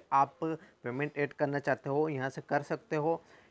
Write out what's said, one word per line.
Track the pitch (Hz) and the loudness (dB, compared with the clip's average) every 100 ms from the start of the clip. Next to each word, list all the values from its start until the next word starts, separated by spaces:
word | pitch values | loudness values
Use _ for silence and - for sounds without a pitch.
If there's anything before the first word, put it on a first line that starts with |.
| - | 2
आप | 139 139 - | 2 2 0
पेमेंट | 160 160 - _ 123 123 147 147 | -4 -4 -8 _ -6 -4 -4 -2
ऐड | 143 | -2
करना | - 143 143 | 0 0 0
चाहते | 139 127 139 | 0 -2 0
हो | 139 160 | 0 0
यहाँ | 135 131 | 0 -4
से | 160 | -6
कर | - 143 | -2 -2
सकते | 143 151 - 156 | 0 -6 -2 -2
हो। | 156 165 - - - | 0 -2 -6 -20 -18